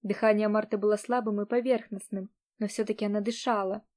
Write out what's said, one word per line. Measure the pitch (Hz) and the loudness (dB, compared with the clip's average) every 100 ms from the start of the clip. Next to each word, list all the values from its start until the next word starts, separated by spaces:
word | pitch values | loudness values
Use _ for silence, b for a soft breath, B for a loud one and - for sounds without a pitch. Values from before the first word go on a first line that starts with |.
Дыхание | 208 202 220 214 214 | -4 2 4 4 4
Марты | 208 214 214 | 0 0 0
было | 208 208 | 2 0
слабым | - 247 220 208 | 0 -2 0 -4
и | 208 | 0
поверхностным, | 240 247 240 - 196 - 196 190 _ _ _ | 0 2 0 0 -12 -8 -8 -8 _ _ _
но | 208 | -4
всё-таки | - 208 214 | -2 -2 0
она | 208 208 | 0 0
дышала. | 208 233 - 220 190 208 _ | 0 -2 0 0 0 -4 _